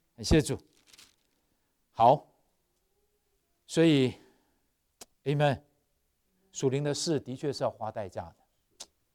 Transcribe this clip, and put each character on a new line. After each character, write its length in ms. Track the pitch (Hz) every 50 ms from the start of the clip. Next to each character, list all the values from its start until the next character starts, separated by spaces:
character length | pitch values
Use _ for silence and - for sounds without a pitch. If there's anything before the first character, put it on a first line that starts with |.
| _ _ _ -
感 80 | 110
谢 160 | - - 160
主。 180 | 139 - 131 98 - _ _ _ _ _ - - - _ _ _ _ _ _ _ _ _ _ _ _ _ _ _ _ _ _
好， 340 | - 113 120 143 147 - _ _ _ _ _ _ _ _ _ _ _ _ _ _ _ _ _ _ _ _ _ _ _ _ _ _ _ _
所 200 | - - 165 165
以， 280 | 165 156 139 131 123 - - - _ _ _ _ _ _ _ _ _ _ _ _ _ _ - - _ _ _ -
Amen。 380 | 135 147 143 147 147 139 147 - _ _ _ _ _ _ _ _ _ _ _ _ _ _ _ _ _
属 180 | - - - 135
灵 140 | 123 139 147
的 100 | 147 147
事 260 | 147 - 165 165 135
的 160 | - - 123
确 160 | 131 - 147
是 120 | 127 - 139
要 60 | 117
花 220 | - - 113 107
代 160 | 110 117 104 92
价 160 | - 107 90
的。 120 | 82 - _ _ _ _ _ _ _ _ - - _ _ _ _ _